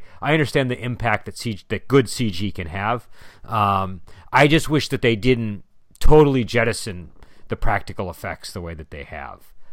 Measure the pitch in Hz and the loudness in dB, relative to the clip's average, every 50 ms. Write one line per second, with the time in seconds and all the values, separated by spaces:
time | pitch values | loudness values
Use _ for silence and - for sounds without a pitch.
0 | - - - - - 135 151 160 151 117 - 147 135 127 123 - - 123 120 101 | -6 -12 -14 -8 -2 0 0 2 0 0 0 0 0 0 -2 -6 -6 -8 -6 -4
1 | 110 113 107 101 - - 95 - - 120 107 101 - _ 110 95 - - 127 139 | -2 -2 -2 -2 -4 -10 -14 -8 -8 -6 -6 -8 -6 _ -8 -8 -2 4 4 4
2 | 131 - - - 123 110 92 95 101 101 - - 92 80 78 98 98 107 123 120 | 4 4 -2 -2 -2 -2 -2 -2 -4 -4 -4 -6 -8 -8 -6 -4 -2 -2 -2 -4
3 | - - - - - - - - - - 113 110 104 101 98 95 95 92 95 90 | -6 -12 -20 -20 -20 -20 -20 -20 -12 -6 0 0 2 2 2 2 0 -2 -6 -10
4 | - - - - - - - 127 147 151 156 160 113 110 151 147 - - 139 127 | -14 -16 -18 -20 -16 -2 2 4 4 6 4 2 2 2 0 -2 0 -2 -4 0
5 | - 123 117 104 95 127 131 117 117 107 104 95 - - _ - - _ - - | 0 0 0 2 2 2 2 2 0 -4 -6 -10 -12 -18 _ -20 -20 _ -8 6
6 | - - 151 151 151 143 135 131 117 101 - 117 113 117 107 - - 113 92 90 | 8 10 10 10 8 8 4 2 0 0 0 0 0 0 -2 -4 -6 -10 -10 -12
7 | 85 - - - - - - - - - 104 - - - 104 101 - - 92 - | -14 -16 -18 -20 -20 -20 -20 -20 -10 -10 -6 0 2 2 2 2 -2 -6 -8 -8
8 | 101 90 85 - - 92 82 - - - - 101 85 82 85 78 78 - - 73 | -8 -8 -8 -10 -10 -10 -10 -10 -12 -14 -12 -12 -10 -10 -12 -12 -14 -16 -16 -16
9 | 67 - - 76 69 62 50 - - - - - - - | -16 -14 -14 -14 -14 -14 -16 -20 -20 -20 -18 -16 -14 -12